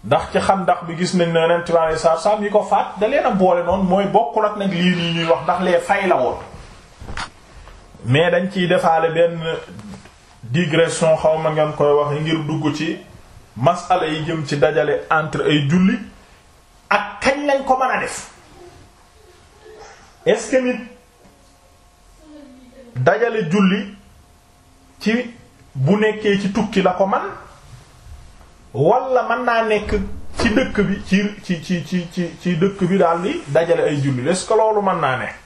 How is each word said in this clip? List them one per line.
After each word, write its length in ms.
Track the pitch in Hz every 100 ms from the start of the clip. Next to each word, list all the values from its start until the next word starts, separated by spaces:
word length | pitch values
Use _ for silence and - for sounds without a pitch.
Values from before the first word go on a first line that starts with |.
Ndax 180 | 190 - -
ci 60 | 190
Xandaq 440 | - 190 175 175 165
bi 100 | 165
gis 180 | 180
nañ 180 | 185 170
ne 80 | 165
Yonent 240 | 165 170 170
bi 100 | 165
alayhi 220 | 160 160
salaatu 180 | 160 165
wa 40 |
salaam 220 | 208 208
yi 60 | 202
ko 120 | 208
faat 320 | 202 208 - 190
da 60 | 214
leen 180 | 285 -
a 40 |
boole 340 | 196 185 175
noonu, 180 | 170 190
mooy 240 | 185 190 196
bokkul 380 | 202 233 226 208
ak 100 | 208
nag 160 | 196
lii 220 | 170 180 170
nii 160 | 170
ñuy 120 | 170 165
wax, 140 | 165
ndax 180 | - 180
lee 180 | 185 170
fay 260 | - 202 190
la 100 | 156
woon. 220 | 123 117 - - - - - - - - - - - - - - - -
Mais 260 | 113 135 175
dañ 180 | 175 190
ciy 180 | 196 175
defaale 420 | 180 170 160 165
benn 300 | 156 170 170 160 240 - 185 214 - - - - -
digression, 760 | 113 135 175 160 160 - 160 156
xaw 200 | 160 160
ma 120 | 160
ngeen 220 | 151 151 147
koy 160 | 147
waxe, 280 | 147 147 147
ngir 180 | 156 160 147
dugg 280 | 156 147 139
ci 200 | 160 - - - - - - -
masala 500 | 143 175 - 180 156
yi 180 | 156
jëm 220 | 151 165 143
ci 100 | 143
dajale 460 | 156 156 147 131 -
entre 320 | 156 156 143
ay 240 | - 147 139
julli 300 | 180 190 254 - - - - _ _ _ _ _
ak 320 | 208 - -
kañ 240 | 247 285 294
lañ 180 | 269 -
ko 100 | 262
mën 140 | 262
a 100 | 208
def. 300 | - - - - - - 359 - - _ _ _ 392 359 - - 440 - - - - -
Est-ce 260 | 160 214 -
que 60 | 262
nit 180 | 247 247 - - _ _ - _ _ _ _ _ _ _ _ - 320 294 262 254 - 269 240 226
dajale 540 | 170 214 233 220 160
julli 440 | 202 190 202 - - - - _ _ _ _ _ _ _ _
ci 140 | 208 233 247 - - _ -
bu 220 | 135 135 208
nekkee 420 | 214 208 208 196
ci 120 | 190
tukki 280 | 226 202 202
la 100 | 175
ko 140 | 180 196
man, 160 | 247 - - - - - - - - - - - - - - -
wala 500 | 120 156 247 262 254 226
mën 160 | 240
naa 180 | 247 226
nekk 300 | 220 208 208 208 190 - - -
ci 100 | 240
dëkk 260 | 220 254 -
bi, 220 | 180 196 -
ci, 160 | 190 208 -
ci, 180 | - 170
ci, 220 | - 175
ci, 220 | 143 180 170
ci, 180 | - 170 170
ci 160 | 175 170
dëkk 280 | 196 196 175
bi 80 | 190
daal 220 | 170 170
di 200 | 190 339 -
dajale 320 | 151 170 165 151
ay 80 | 147
julli? 280 | 135 123 131
Est-ce 180 | 185 -
que 80 |
loolu 260 | 220 220 208
mën 200 | 196 175
naa 160 | 143 123
ne? 100 | 104 -